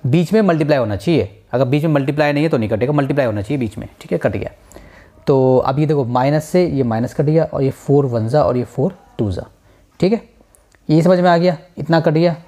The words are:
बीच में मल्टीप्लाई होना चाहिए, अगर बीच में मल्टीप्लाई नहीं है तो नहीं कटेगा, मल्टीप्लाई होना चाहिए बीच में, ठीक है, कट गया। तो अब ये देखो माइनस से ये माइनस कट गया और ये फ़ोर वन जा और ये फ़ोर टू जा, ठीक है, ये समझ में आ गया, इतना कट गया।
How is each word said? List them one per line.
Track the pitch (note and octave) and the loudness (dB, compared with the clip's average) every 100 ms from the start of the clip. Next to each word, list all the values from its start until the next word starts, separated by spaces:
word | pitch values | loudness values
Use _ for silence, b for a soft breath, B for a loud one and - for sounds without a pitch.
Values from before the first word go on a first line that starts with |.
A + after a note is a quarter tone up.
बीच | C3 D#3+ E3 | 2 0 2
में | G#3+ | 2
मल्टीप्लाई | G3+ D#3+ D3+ C#3+ | 2 0 2 0
होना | A2 G2+ | 0 -4
चाहिए, | - D#3 F#2+ - _ | 0 0 -2 -10 _
अगर | B2 | -2
बीच | C3 D3 | 0 0
में | E3 | 0
मल्टीप्लाई | D3 C3+ D3 D3 | 0 0 0 0
नहीं | C#3+ | 0
है | D#3 | 0
तो | D3 | 0
नहीं | G#2+ | -2
कटेगा, | G#2+ B2 | -2 0
मल्टीप्लाई | D3 C#3 C#3+ B2 | 0 0 0 -2
होना | G#2 | -4
चाहिए | G2 C#3+ | -4 -4
बीच | A2+ - | -4 -8
में, | G#2 _ | -16 _
ठीक | - | -6
है, | F3 | -4
कट | B2+ G2 | -2 -4
गया। | - - B B B B B B - | -8 -14 B B B B B B 0
तो | C3+ C3 B2+ | 2 4 2
अब | - C3+ | 2 -2
ये | D3+ | 0
देखो | D3 A#2+ | 0 0
माइनस | B2 C3+ D3+ | 0 0 -2
से | D3+ F3+ F3 | 0 0 0
ये | C#3 | 0
माइनस | A#2+ A2 A#2+ | -2 -2 -4
कट | - | -2
गया | D3 D#3+ | 0 2
और | D#3 C#3 | 0 -2
ये | C3+ | -4
फ़ोर | - - C#3+ C#3 | -4 0 2 2
वन | A#2 A2 | -2 0
जा | D3 | 0
और | - B2 | 0 -2
ये | A#2 | -4
फ़ोर | - D#3 - _ - | -4 -4 -6 _ -6
टू | G#2+ | -4
जा, | F2+ - _ b b b _ | -4 -10 _ b b b _
ठीक | F#3 | -2
है, | A3 - _ _ _ _ _ - | -2 -6 _ _ _ _ _ 0
ये | D#3 | 2
समझ | E3 F3+ | 4 4
में | F3+ | 4
आ | E3+ | 4
गया, | F3+ D#3 - - | 2 -2 -12 -12
इतना | D3+ E3 | -2 0
कट | E3 | 2
गया। | D#3 F3 D#3+ | 2 0 -2